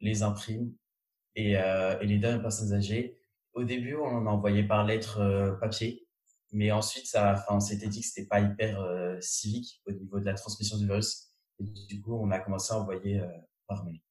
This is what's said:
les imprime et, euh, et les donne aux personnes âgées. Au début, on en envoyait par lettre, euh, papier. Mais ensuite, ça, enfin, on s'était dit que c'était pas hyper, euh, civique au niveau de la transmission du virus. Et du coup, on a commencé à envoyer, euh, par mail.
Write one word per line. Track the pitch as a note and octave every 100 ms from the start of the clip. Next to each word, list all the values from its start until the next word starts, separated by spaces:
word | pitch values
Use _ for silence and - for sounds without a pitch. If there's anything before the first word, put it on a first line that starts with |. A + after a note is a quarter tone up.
les | G#2 G#2
imprime | G#2 G2+ - A2 A#2+ - _ _ _ _ _ G#2
et, | G#2 G2
euh, | F#2+ F#2+ F#2+ G2
et | G#2
les | G#2
donne | A#2 A#2
aux |
personnes | A2+ G2+ G#2
âgées. | G2+ G2 A2+ B2 - _ _ _
Au | A#2+
début, | B2 B2 B2 D3+
on | C#3
en | A#2+ A2
envoyait | G#2 G#2 G2+ G2+
par | G#2+
lettre, | G#2 A2 - G#2+
euh, | G2+ G2 G2
papier. | F#2 A2 - A2+ - - _ _ _ _
Mais | G#2 G#2
ensuite, | G#2+ G#2+ - -
ça, | A2 G2+
enfin, | G2 G#2 G2+
on |
s'était | G2+ G2+ A2
dit | G#2
que | -
c'était | - G2+
pas | G2+
hyper, | G2+ G2+ G#2+ G2
euh, | F#2 F2+ F2+ F2+
civique | - - G#2 A#2 B2 - G2+
au |
niveau | G2 F#2+ G2
de | G2+
la |
transmission | G2 - - G#2 G#2+
du | G2+
virus. | G2+ G#2+ - - _ _ -
Et | G2+ - G2
du | G2+
coup, | G#2+ A#2
on | G#2
a | F#2+
commencé | G2 F#2+ -
à | A2
envoyer, | G2+ F#2 G2+ G2+
euh, | F2 E2 - _ -
par | G2+ F2
mail. | E2 _